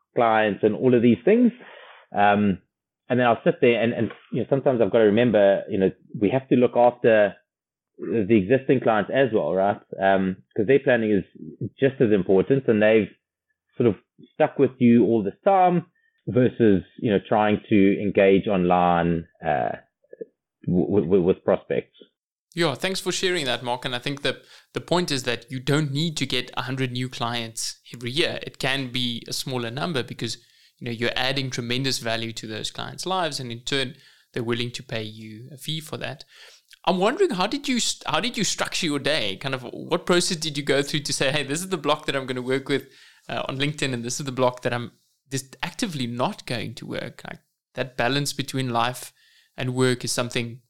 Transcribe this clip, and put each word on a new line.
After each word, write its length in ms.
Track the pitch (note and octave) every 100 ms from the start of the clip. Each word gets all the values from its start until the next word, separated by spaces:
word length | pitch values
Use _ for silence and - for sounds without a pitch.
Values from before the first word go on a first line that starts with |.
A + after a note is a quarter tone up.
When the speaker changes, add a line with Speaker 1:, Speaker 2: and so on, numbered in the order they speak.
| _
Speaker 1:
clients 460 | - A#2 A2 G#2+ F#2+
and 140 | A2 F#2+
all 180 | B2
of 80 | B2
these 160 | A#2+ A2
things. 260 | - A3+ A#3+ - - - - - _ -
Um, 420 | G#2 G#2 G#2 F2+ _ _ _ _ -
and 120 | B2
then 60 | B2
I'll 140 | A2
sit 120 | F3 -
there 220 | B2 A#2
and, 100 | A2+
and, 180 | - G#2+ - -
you 80 | C3+
know, 60 | G#2
sometimes 320 | C#3 C#3 B2
I've 100 | G2+
gotta 140 | A#2
remember, 580 | G#2+ G#2 B2 G#2+ G2 G2 -
you 100 | G2+
know, 120 | F#2+ - _ B2+
we 120 | G2+
have 180 | C3 -
to 80 | B2
look 180 | B2
after 600 | A#2+ A#2+ - A#2+ A2 G2+ - _ _ _ _ _ -
the 360 | - A2+ F#2+
existing 460 | A2+ F#2 B2+ C3 C3
clients 300 | B2+ G#2+ F#2+
as 140 | C3 C3
well, 220 | G#2+ D2+
right? 240 | F#2 G2+ G#2 - -
Um, 380 | F#2+ F#2+ F#2+ F#2+ _ -
'cause 100 | G2+
their 140 | C#3
planning 320 | C#3 A#2+ A2
is 120 | G2+ - - D#2+ - A2 -
just 220 | C3+ C3
as 100 | A#2
important, 560 | G#2 F2+ F#2+ F2+ C#3 C3
and 160 | G#2+
they've 280 | G#2+ A2+ F#2+ _ _ _ _ _ _ -
sort 120 | A#2+
of 80 | F2+ _ _ -
stuck 260 | - D3+ -
with 140 | B2+ C3
you 260 | A#2+ A#2
all 180 | G2 A2+
this 160 | F#2+ -
time 420 | G3+ G3 F3+ F3 - _ _ _ -
versus, 560 | A#2 B2 - A2+ F#2+ - -
you 120 | B2
know, 100 | F#2+ -
trying 320 | A2 G#2+ G#2 -
to 320 | G#2+ G2 F#2+
engage 480 | G2+ G#2 G2 G2 A2
online, 800 | G2 F2+ F2+ F2 F2 E2+ E2 E2+ -
uh, 320 | D#2+ C#2+ G#1+ - _ _ _ - - _ _ _ -
w-, 200 | F2 -
w-, 180 | G2
w-, 180 | D#2 F#2+
with 220 | F2 F#2
prospects. 520 | - F#2+ - B1 - _ - _ _ _ _
Speaker 2:
Yeah, 200 | E3+ E3
thanks 260 | B2 F#3+ F#3+
for 120 | F#3
sharing 320 | F3 F#3 F3+
that, 180 | C3 A#2+
Mark. 220 | B2 B2
And 100 | C3+
I 40 | B2
think 240 | C#3+ C#3
that 140 | C3+ A#2 _ - _
the 80 | B2
point 300 | - F3 F3
is 140 | C3+
that 260 | B2 A#2+ -
you 100 | B2+
don't 320 | C3+ D3 D3+
need 240 | C3+ E3 D#3
to 100 | C3+
get 240 | B2+ B2 -
a 60 |
hundred 280 | B2+ C3 C3
new 180 | B2 B2+
clients 720 | - A#2 A#2+ A2+ A2 - - -
every 160 | B2 B2
year. 280 | C#3 C#3 -
It 160 | - -
can 320 | C3+ C3+ B2+
be 320 | B2+ B2 A#2 -
a 40 |
smaller 380 | - C#3 B2+ A#2
number 320 | B2+ F3 C#3
because, 360 | A2 B2+ A#2 - _ _ _ -
you 80 | B2
know, 60 |
you're 180 | A#2 A#2 -
adding 340 | B2+ C#3 C3
tremendous 480 | B2+ A#2+ B2 C3+ B2+
value 340 | A2+ A2+ A2+
to 140 | A#2 A2
those 240 | A2 A2+
clients' 360 | - A#2 C#3 F3
lives, 320 | F#3 D#3+ C3+
and 140 | B2
in 80 | A#2
turn, 340 | - C#3 B2+ - _ _ _
they're 100 | C3
willing 300 | A#2 A#2 A#2+
to 100 | -
pay 200 | B2+ A2+
you 460 | G#2+ A2 A2 G#2+ B2+
a 40 | C#3
fee 240 | - D#3
for 160 | D3+ A#2+
that. 260 | A#2+ C#3+ - - - - _ _ -
I'm 120 | F3+
wondering, 320 | G3+ E4+ F#4
how 160 | F#3 G3+
did 200 | C#4 -
you 140 | B3
st-, 260 | - - -
how 140 | D3+
did 160 | A#3 A#3+
you 80 |
structure 420 | F3 - D3+ - E3
your 120 | C#3+
day? 380 | C3 D3+ G#2 F#2
Kind 180 | C3+
of 80 | C3
what 440 | A#2+ - C3 E3+ -
process 300 | F3 - E3+
did 200 | D#3 C#3+
you 60 |
go 200 | C#3+ C#3
through 180 | C#3+ D#3
to 120 | D3
say, 200 | - C#3
"Hey, 100 | D3
this 180 | C3 D#3
is 100 | F#3
the 80 | F3+
block 260 | C#3+ D3 -
that 80 |
I'm 120 | C#3 B2+
gonna 160 | B2+
work 260 | B2+ C3+ C3+
with, 200 | C3+ - _ - _ -
uh, 140 | A#2+ -
on 100 | C3+
LinkedIn, 360 | C#3+ D3+ C#3
and 100 | A#2+
this 160 | A#2 -
is 60 | C#3
the 60 |
block 280 | B2+ B2+ B2
that 100 | B2+
I'm 180 | A#2+ A#2+ _ _ _ -
just 260 | C3 - -
actively 440 | F3 - A3+ D3 A#2+
not 380 | A#2+ D3 G#3+
going 300 | - A#2+ G#2+
to 120 | A2+ -
work"? 360 | - - -
Like, 160 | - - _ _ _
that 220 | - C3 -
balance 380 | A#2+ C#3 C#3+
between 340 | - B2+ C3+ C3
life 440 | A#2 A#2+ B2+ - _ _ _ _ -
and 180 | B2+
work 300 | B2+ B2+ B2
is 80 | A#2+
something 480 | - A#2+ B2+ A#2 A#2+